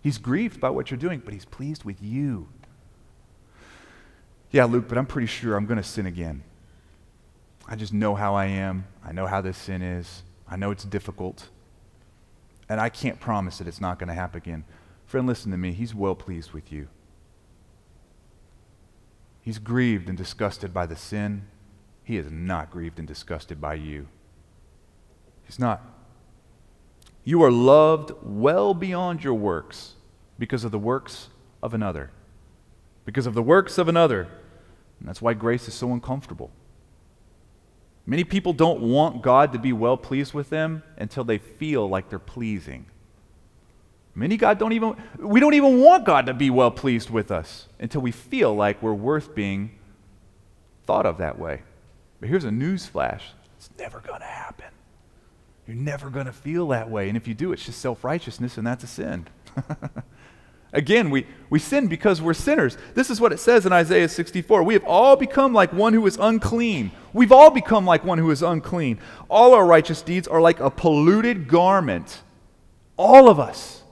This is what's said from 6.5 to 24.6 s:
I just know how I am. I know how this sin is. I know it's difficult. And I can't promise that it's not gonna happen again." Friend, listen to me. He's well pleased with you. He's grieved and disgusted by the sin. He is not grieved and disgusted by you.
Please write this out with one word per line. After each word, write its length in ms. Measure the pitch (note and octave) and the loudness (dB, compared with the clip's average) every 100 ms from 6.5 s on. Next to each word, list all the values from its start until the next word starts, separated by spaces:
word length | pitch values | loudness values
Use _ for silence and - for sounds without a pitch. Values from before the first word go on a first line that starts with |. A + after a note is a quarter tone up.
| _ _ _ _ _ _ _ _ _ _ _ - | _ _ _ _ _ _ _ _ _ _ _ -16
I 80 | A2 | -12
just 160 | G#2+ | -6
know 240 | G#2 G#2+ G2+ | -4 -2 -2
how 180 | G#2 | -2
I 120 | G2+ G2 | -2 -4
am. 400 | G2 F#2+ F#2+ F#2 _ | -4 -6 -8 -12 _
I 80 | - | -16
know 140 | E2+ F#2 | -10 -6
how 140 | G2 | -6
this 160 | F#2 F2+ | -8 -12
sin 260 | - F#2 | -12 -10
is. 420 | F2+ F2+ F2 - - _ - | -8 -10 -12 -20 -20 _ -16
I 80 | F#2 | -10
know 160 | G2 | -8
it's 120 | G2+ | -10
difficult. 640 | G2+ G2+ - G2 F#2 - - _ _ _ _ _ _ _ _ _ _ _ _ | -10 -12 -12 -14 -14 -14 -20 _ _ _ _ _ _ _ _ _ _ _ _
And 120 | A2 | -6
I 80 | A#2 | -6
can't 320 | - C3+ - | -6 -10 -8
promise 380 | - G#2+ F#2 - | -8 -6 -8 -12
that 80 | E2+ | -16
it's 140 | - | -10
not 180 | F#2 F2 | -10 -10
gonna 160 | F2 | -10
happen 240 | E2+ F2+ F2 | -10 -10 -12
again." 260 | E2+ D#2+ D#2 - _ _ _ | -14 -16 -16 -20 _ _ _
Friend, 200 | C3 B2+ | -6 -4
listen 240 | A#2 G#2 | -6 -8
to 80 | F#2 | -8
me. 140 | F2+ | -8
He's 220 | F2 A#2 | -8 -12
well 200 | G#2+ G2 | -6 -6
pleased 380 | F#2 - E2+ D#2+ | -6 -10 -14 -14
with 200 | D#2 - | -20 -18
you. 160 | D2+ D2 _ _ _ _ _ _ _ _ _ _ _ _ _ _ _ _ _ _ _ _ _ _ _ _ _ | -18 -18 _ _ _ _ _ _ _ _ _ _ _ _ _ _ _ _ _ _ _ _ _ _ _ _ _
He's 160 | - G#2+ | -14 -14
grieved 500 | G#2+ A#2+ B2 G#2 F2 | -6 -2 0 -2 -6
and 80 | F#2 | -10
disgusted 560 | F#2 - G#2 - G2 | -12 -8 -8 -8 -10
by 140 | F2+ F2 | -8 -8
the 100 | E2 | -10
sin. 500 | - G#2 G#2 G2+ G2+ _ _ _ _ _ | -12 -8 -8 -10 -14 _ _ _ _ _
He 120 | - A2 | -10 -10
is 140 | D2+ | -10
not 400 | D#2+ F2+ F2+ D2+ | -12 -8 -8 -8
grieved 280 | F2 E2 D#2+ | -12 -14 -14
and 100 | D2+ | -16
disgusted 520 | D2+ - D#2+ - D#2 | -16 -14 -14 -12 -14
by 140 | D2 | -12
you. 340 | D#2 D2+ D2 C#2+ _ _ _ _ _ | -10 -12 -14 -16 _ _ _ _ _